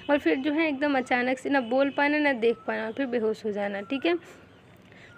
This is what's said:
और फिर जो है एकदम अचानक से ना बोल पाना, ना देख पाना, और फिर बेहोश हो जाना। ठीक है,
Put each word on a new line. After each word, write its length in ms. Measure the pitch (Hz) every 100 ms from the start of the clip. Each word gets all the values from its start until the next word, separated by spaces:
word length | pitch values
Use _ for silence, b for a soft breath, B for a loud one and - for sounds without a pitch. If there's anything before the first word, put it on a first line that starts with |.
| -
और 80 | 285
फिर 180 | 330 277
जो 140 | 294
है 140 | 294 320
एकदम 300 | 262 294 262
अचानक 400 | 254 247 247 262
से 120 | 269
ना 120 | 277
बोल 280 | 226 262 277
पाना, 280 | 269 285 302
ना 160 | 294
देख 240 | 240 226 226 -
पाना, 180 | 220 220
और 60 |
फिर 140 | 226 269
बेहोश 400 | 240 220 208 214
हो 60 |
जाना। 300 | 202 202 202
ठीक 240 | 202 269 330
है, 120 | 339 B B B - - - - B B